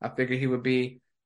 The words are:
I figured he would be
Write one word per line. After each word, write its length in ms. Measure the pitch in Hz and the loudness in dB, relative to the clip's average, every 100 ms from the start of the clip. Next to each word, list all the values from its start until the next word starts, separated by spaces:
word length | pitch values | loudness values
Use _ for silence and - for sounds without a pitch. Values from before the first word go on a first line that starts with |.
I 60 | 117 | -6
figured 320 | - 127 127 | -2 0 0
he 80 | 131 | 0
would 160 | 123 | 0
be 380 | 127 127 127 - _ _ | 2 2 0 -6 _ _